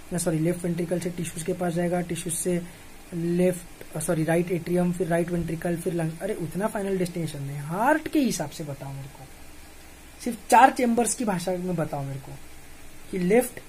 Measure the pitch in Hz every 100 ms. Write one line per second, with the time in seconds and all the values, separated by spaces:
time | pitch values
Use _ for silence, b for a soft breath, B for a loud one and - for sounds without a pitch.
0 | - 175 180 160 165 175 180 170 165 180
1 | 175 175 156 - 190 180 180 170 175 175
2 | 175 165 175 - 185 175 175 B B B
3 | - 175 170 175 180 180 - - - 160
4 | 156 160 160 170 175 175 170 180 175 175
5 | 170 170 175 175 170 160 175 170 180 170
6 | 160 160 196 214 151 170 214 214 196 190
7 | 175 175 151 143 139 143 147 180 247 311
8 | - 311 240 175 147 - 147 139 135 139
9 | 135 - 135 - - - - - - -
10 | - - 240 233 - 233 262 269 240 233
11 | 226 - 220 180 180 180 185 170 151 143
12 | 139 135 - - - - - - - -
13 | - 190 180 226 247 -